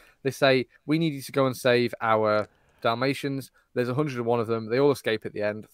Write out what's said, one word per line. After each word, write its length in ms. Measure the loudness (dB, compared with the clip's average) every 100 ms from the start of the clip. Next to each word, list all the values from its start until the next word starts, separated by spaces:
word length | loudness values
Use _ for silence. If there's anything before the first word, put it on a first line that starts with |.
| -20 _
They 80 | -6
say, 360 | 0 2 2 0 _ -2
"We 120 | 0
need 140 | 0
you 80 | -2
to 100 | -4
go 140 | 0 0
and 100 | 0
save 380 | 2 2 2 -2
our 460 | 0 2 2 0 -2 _ _ _
Dalmatians." 720 | -2 0 -2 -2 -4 -6 -10 _ _
There's 160 | -4 -2
a 40 |
hundred 240 | -2 -2 -2
and 80 | 0
one 140 | 0
of 80 | 0
them. 220 | -4 -2
They 100 | 2
all 120 | 2
escape 340 | 2 -2 -4 -6
at 80 |
the 80 | -4
end. 260 | -4 -4 -12